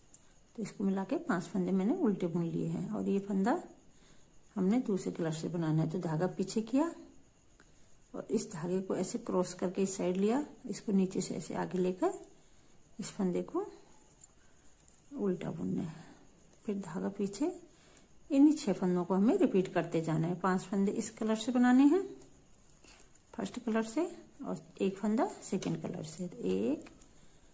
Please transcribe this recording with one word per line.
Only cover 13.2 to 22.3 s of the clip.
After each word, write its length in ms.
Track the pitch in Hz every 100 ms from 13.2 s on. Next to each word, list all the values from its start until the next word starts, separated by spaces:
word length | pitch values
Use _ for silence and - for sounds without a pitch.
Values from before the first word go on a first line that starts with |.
| 190 180
को 220 | 185 339 415 - - - - - - - - - - - - - - 285
उल्टा 320 | 202 180 -
बुनना 320 | 160 185 185
है। 220 | 165 - - - - - - -
फिर 160 | - 196
धागा 280 | 180 175 196
पीछे, 440 | 196 196 - 320 - - - - - - - -
इन्हीं 220 | 277 302
छह 180 | 294 -
फंदों 320 | 180 185 180
को 100 | 175
हमें 220 | 190 208 392
repeat 340 | 302 190 180
करते 260 | 175 160 165
जाना 240 | 160 160 160
है। 80 | 180
पांच 200 | 190 185
फंदे 320 | - 196 196
इस 180 | - 214
color 260 | - 220 220
से 160 | -
बनाने 320 | 247 247 254
हैं 160 | 285 359 381 - -